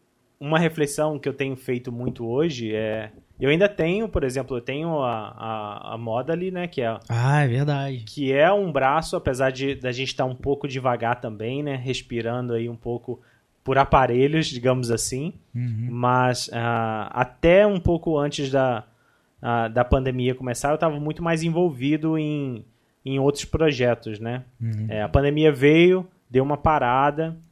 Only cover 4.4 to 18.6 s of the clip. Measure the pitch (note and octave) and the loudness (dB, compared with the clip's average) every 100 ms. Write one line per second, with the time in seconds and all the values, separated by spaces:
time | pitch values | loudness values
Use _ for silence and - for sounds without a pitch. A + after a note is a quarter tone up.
4.4 | A#2+ B2+ A#2 C#3 E3+ D#3 B2+ A2+ G#2 - | -4 -6 -6 -6 -4 -2 -2 -4 -8 -10
5.4 | A2+ A2 G#2 G#2 - A2+ A#2 A2+ C#3 E3 | -8 -6 -8 -10 -12 -10 -4 -4 -2 -4
6.4 | F#3 F3+ F3 C#3+ A2+ A2 - A#2 C3 D3 | -4 -6 -8 -4 -4 -4 -4 -2 2 2
7.4 | C#3 B2 D3 C#3+ C#3 C3 G#2+ - C3+ C3+ | 2 0 0 -2 -4 -8 -10 -4 0 4
8.4 | E3 G3+ F#3+ C#3 C3 D#3 E3 F3+ D3+ B2+ | 6 4 0 2 2 2 0 -4 -2 0
9.4 | C3 B2+ C#3 C3 B2+ B2 B2+ - C3 B2+ | 0 0 -4 -4 -6 -4 -6 -4 -4 -4
10.4 | C#3 C#3 D3 B2+ B2+ A#2+ A#2 A#2+ A#2 G#2 | -4 -2 -4 -2 0 0 0 -2 -6 -8
11.4 | A2 C#3 D3 C3 B2+ B2 - A#2 A2+ B2 | -6 -6 -4 -6 -4 -6 -6 -4 -4 -4
12.4 | B2 A#2 A#2 A2+ A#2+ A#2+ - A2+ _ _ | -2 -4 -4 -8 -8 -8 -8 -14 _ _
13.4 | _ _ - C3+ C3+ D3 B2+ A#2+ C#3 D#3+ | _ _ 0 2 6 4 4 4 4 2
14.4 | D#3 B2 B2+ B2+ A#2+ A2+ - B2+ E3 - | 0 0 0 2 0 -2 -2 -6 -8 -12
15.4 | _ A#2+ B2 A2 A#2+ A#2+ B2 B2+ B2+ A#2+ | _ -6 -4 -4 -6 -2 2 4 4 0
16.4 | - A#2 A#2 A#2 A2+ A2 G2+ B2 B2+ - | -4 -4 -2 0 -2 -4 -4 -2 -2 2
17.4 | E3 F#3 G#3 F#3+ F3+ E3+ E3+ D3+ C#3+ C#3+ | 6 6 6 2 0 0 0 0 0 -2
18.4 | C#3 C3+ | -2 2